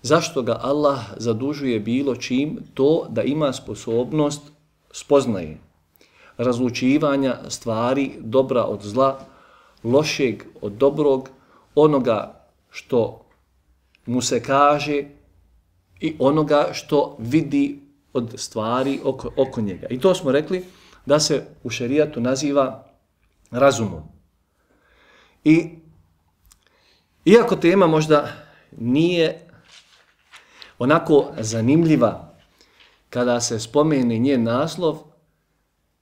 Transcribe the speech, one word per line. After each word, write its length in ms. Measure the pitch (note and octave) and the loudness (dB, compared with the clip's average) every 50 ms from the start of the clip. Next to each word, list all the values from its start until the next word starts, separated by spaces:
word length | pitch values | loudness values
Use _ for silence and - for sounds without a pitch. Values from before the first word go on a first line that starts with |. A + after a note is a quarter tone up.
zašto 420 | - A#2+ D3 E3+ E3 - - C#3 A#2+ | 0 2 0 0 0 -2 -6 -4 -2
ga 160 | A#2 A#2 - | -2 -4 -4
Allah 380 | - B2+ C#3+ D3+ D3 C#3+ C#3 B2+ A2+ G#2+ A2 - | -2 -2 -2 2 2 0 0 0 -6 -12 -12 -8
zadužuje 640 | A2+ A#2 A2+ G#2+ B2+ C#3+ D3+ D3 C#3+ C3 A#2 A2 | -4 -4 -4 -2 -4 -6 -6 -4 -4 -2 -2 -2
bilo 360 | G2+ A2 A#2 C3 C#3 C#3 A#2+ | -2 -2 -2 -2 -2 -2 -4
čim, 440 | A2+ - - B2+ B2+ C#3+ D#3 F#3+ - - - _ | -6 -6 -4 -2 -2 -2 -2 -6 -10 -14 -14 _
to 340 | - C3+ C#3+ D#3+ E3 - - | 0 2 2 2 2 -2 -4
da 140 | A2+ A2+ B2+ | -4 -4 -2
ima 300 | B2+ C#3+ D#3 D#3 C#3 B2 | -2 -2 0 -2 -2 -2
sposobnost 960 | - - - A2 G#2 - - A2+ A#2 B2+ - D#3 D#3 D3+ C#3+ D3 - - - _ _ _ _ _ _ _ _ | -6 -10 -12 -14 -12 -6 -4 -2 -2 -2 -2 -2 -2 0 -2 -2 -6 -14 -20 _ _ _ _ _ _ _ _
spoznaje, 640 | - - - _ C#3+ C#3+ C3 A#2+ A2 F#2 E2+ D2+ D2+ - - _ _ _ _ _ _ _ _ _ _ _ - - _ - | -20 -20 -2 _ 4 4 4 2 -4 -4 -6 -10 -14 -18 -20 _ _ _ _ _ _ _ _ _ _ _ -20 -20 _ -4
razlučivanja 1000 | A#2+ B2+ A#2+ A#2 B2+ B2 A#2 - B2+ B2+ C#3 D3+ D#3 D3 C#3 C#3 C3+ C3 A#2+ - - - | -2 -2 0 0 -2 -2 -2 0 0 2 2 2 2 0 0 0 0 -2 -2 -4 -8 -14
stvari 600 | - - - A#2+ A2+ A2 A#2 B2 C3+ C#3 C#3 C3+ - - | -14 -10 -6 -4 -2 -2 0 0 0 0 -2 -4 -6 -12
dobra 440 | - A2+ A2+ C3 C3 B2+ - A#2+ G#2+ | -12 0 2 2 2 2 0 0 0
od 180 | - G#2+ G2+ | -2 -4 -6
zla, 440 | G#2 G#2 G2+ B2 C3 C3+ C3+ - - - - - _ _ _ _ _ _ _ _ - | -8 -6 0 2 2 2 0 -4 -12 -20 -20 -20 _ _ _ _ _ _ _ _ -4
lošeg 600 | A#2 A#2+ D3 D3+ D3+ - - C#3+ B2 - - - - - - | 2 2 2 2 2 -2 -2 -2 -2 -2 -4 -10 -20 -16 -10
od 100 | - G#2 | -10 -10
dobrog, 580 | G2+ A2 C3 C#3+ D3 D#3 D3+ C#3+ C3+ C3 C3 - - _ _ _ _ _ _ _ _ | -2 2 2 2 2 2 2 2 2 0 -2 -10 -20 _ _ _ _ _ _ _ _
onoga 720 | D3 D3+ D#3 D3 C#3 B2 B2 A2+ G2+ - - - _ _ _ _ _ _ _ | 4 4 6 4 2 2 0 0 -2 -2 -8 -16 _ _ _ _ _ _ _
što 560 | _ - - _ C3+ A#2+ A2 - - - - _ _ _ _ _ _ _ _ _ _ _ _ _ _ _ _ | _ -20 -8 _ 0 0 0 0 -4 -14 -20 _ _ _ _ _ _ _ _ _ _ _ _ _ _ _ _
mu 160 | - A#2+ B2+ | -4 -4 -4
se 220 | A#2+ - C3 A#2+ A#2 | -2 -2 -4 -4 -2
kaže 600 | - C3+ C#3 C#3+ C#3+ D3 D3 D3 D3+ D3 C#3+ C#3 - - _ _ _ _ _ _ _ _ _ _ _ _ _ _ _ _ _ | 0 2 4 4 4 4 2 0 -2 -4 -4 -4 -6 -14 _ _ _ _ _ _ _ _ _ _ _ _ _ _ _ _ _
i 160 | - D#3+ D#3 - | -8 -8 -4 0
onoga 500 | B2+ C3+ D3 D#3 D3+ D3 D3 D3 D#3 F3+ | 0 2 2 2 2 2 2 2 2 0
što 440 | - - - - D#3+ C#3+ C#3 - - - | -4 -10 -6 0 0 0 0 0 -4 -10
vidi 680 | A2+ A2+ C3 D#3+ D#3 - C#3 C#3+ C#3+ C#3+ - - - _ _ _ _ _ _ | -8 0 0 0 0 2 0 0 0 0 -2 -10 -16 _ _ _ _ _ _
od 200 | C3+ A#2+ A2+ A#2+ A#2 | -6 -6 -6 -10 -12
stvari 600 | - - - A2+ G#2+ A2+ A#2+ B2+ C3 C#3 C#3 C3+ - | -14 -8 -6 -6 -4 -2 -2 -2 -2 -2 -4 -4 -4
oko, 260 | C#3+ C3+ C3+ - - - - | -4 -6 -4 -8 -10 -2 -2
oko 240 | C3+ C3 - B2+ | -2 -2 0 -4
njega. 260 | A2 G2+ F#2 E2 - - | -4 -4 -6 -8 -8 -8
I 120 | B2 B2+ | -8 0
to 160 | - F#3 F3+ | 2 2 2
smo 160 | - - C3+ | 2 0 0
rekli 340 | B2+ C#3+ D3+ D3+ F#3 F3+ F3+ - - - _ - - _ _ | 0 0 0 -2 -6 -6 -6 -12 -20 -20 _ -20 -20 _ _
da 140 | C3 C#3+ D3+ | 2 2 2
se 260 | D3+ - D#3 B2+ - - - _ _ | 2 0 -2 -2 -4 -8 -20 _ _
u 60 | B2+ | -10
šerijatu 520 | A2+ - B2+ A#2+ C3+ D3+ D3 D3 - A#2+ | -8 -6 -4 -2 2 0 0 0 -2 -4
naziva 680 | A#2 B2 C3 C3 D3+ C#3+ C#3 C#3+ C3+ B2+ A2 - - _ _ _ _ _ _ _ _ _ _ _ _ _ | -2 -2 -2 -2 -2 0 2 2 0 0 -2 -10 -20 _ _ _ _ _ _ _ _ _ _ _ _ _
razumom. 520 | - B2 C3+ C#3 B2 A2 A2+ G2 F2 D#2+ D#2 - - _ _ _ _ _ _ _ _ _ _ _ _ _ _ _ _ _ _ _ _ _ _ _ _ _ _ | -2 4 4 4 4 2 -4 -6 -6 -10 -14 -18 -20 _ _ _ _ _ _ _ _ _ _ _ _ _ _ _ _ _ _ _ _ _ _ _ _ _ _
I 260 | D3+ D#3+ E3 E3 D#3+ - - _ _ _ _ _ _ _ _ _ _ _ _ _ _ - _ _ _ _ _ _ _ _ _ _ _ _ _ _ | 4 4 4 4 -2 -12 -20 _ _ _ _ _ _ _ _ _ _ _ _ _ _ -20 _ _ _ _ _ _ _ _ _ _ _ _ _ _
iako 300 | E3 G3+ A#3+ - - F#3+ | 6 8 8 8 4 0
tema 320 | D#3+ - E3+ F3+ G3 F#3 D#3+ | 2 2 2 4 4 4 4
možda 460 | D#3 D#3 D#3 D#3 D3+ D3 D3 - - - - - - _ _ _ - - | 4 0 2 4 2 2 2 -2 -12 -16 -20 -20 -20 _ _ _ -16 -8
nije 680 | A2+ A#2+ B2+ D3 E3 F3 F3+ E3+ D#3+ D#3+ F3+ - - - - - _ _ - - _ _ _ _ _ _ _ _ _ _ - - _ _ _ - - - _ _ | -4 0 0 2 2 2 2 2 0 0 -2 -6 -16 -20 -20 -20 _ _ -20 -20 _ _ _ _ _ _ _ _ _ _ -20 -20 _ _ _ -20 -20 -20 _ _
onako 520 | A#2+ B2+ D3+ E3 - - D#3 C#3 C3 - - - | 0 2 2 2 4 4 4 4 4 2 -8 -10
zanimljiva 920 | A2+ G#2+ A2+ A2+ A2 A#2+ C#3+ E3 E3+ D#3+ D#3 C3 A#2+ G#2+ F#2 E2 - - - _ _ _ _ _ _ _ _ _ - _ _ _ _ _ | -8 -6 -4 -2 2 2 4 4 4 4 4 4 4 2 0 -4 -14 -20 -20 _ _ _ _ _ _ _ _ _ -20 _ _ _ _ _
kada 320 | - B2 B2 B2 A#2+ A#2+ | -4 -2 0 0 0 -2
se 180 | A#2 - A#2 A2 | -2 -4 -6 -8
spomene 580 | A2 - - D3 D3+ D#3+ D#3 C3+ B2+ A#2+ A2+ A2 | -8 -2 0 2 2 2 2 2 0 0 0 0
njen 260 | A#2+ C#3 C#3 B2 A2+ | 0 2 2 0 0
naslov, 540 | A#2 A#2 B2+ D3+ E3 - - F3+ D#3+ D3 - - - _ _ _ _ _ _ _ _ _ _ _ _ _ _ _ _ _ _ | 0 0 -2 -2 -4 -4 -4 -4 -4 -4 -4 -12 -20 _ _ _ _ _ _ _ _ _ _ _ _ _ _ _ _ _ _